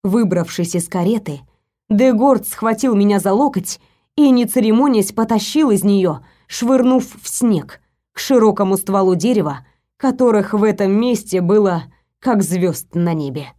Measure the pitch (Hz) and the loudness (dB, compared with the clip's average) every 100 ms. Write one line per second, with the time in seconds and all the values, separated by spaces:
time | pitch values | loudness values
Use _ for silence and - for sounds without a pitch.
0 | 196 208 214 175 170 - 175 175 170 185 | 0 0 0 -2 -4 -6 -4 -4 -6 -4
1 | 175 226 202 143 - _ _ _ _ 208 | -2 -2 -6 -14 -16 _ _ _ _ 2
2 | 262 226 269 247 - - 220 220 269 208 | 2 4 2 2 -2 -6 -4 -2 0 2
3 | 202 202 196 202 285 233 - - _ _ | 2 2 0 0 0 -2 -8 -14 _ _
4 | _ - 285 254 240 254 226 220 277 226 | _ 2 4 4 2 0 2 2 2 2
5 | 196 - 220 220 202 302 294 202 196 202 | 0 -2 -2 -2 -2 0 2 2 2 2
6 | 185 147 - _ _ - 240 262 254 262 | 0 -4 -12 _ _ -8 0 2 4 2
7 | 254 - - - 240 185 - - _ _ | -2 -12 -12 -4 0 0 -4 -20 _ _
8 | _ - - 262 220 202 196 190 196 196 | _ -14 0 4 4 2 0 -2 -2 0
9 | 190 180 196 226 151 135 - _ _ _ | 2 2 0 0 -2 -6 -16 _ _ _
10 | 269 254 254 214 202 214 214 208 196 202 | -4 0 2 2 0 0 0 0 0 0
11 | 240 240 - 185 175 208 202 170 - _ | 0 -2 -2 -2 2 2 2 0 -6 _
12 | _ _ 254 214 160 180 180 147 - 170 | _ _ -2 0 0 0 -2 -4 -8 -4
13 | 170 160 139 135 135 | -2 -2 -6 -8 -14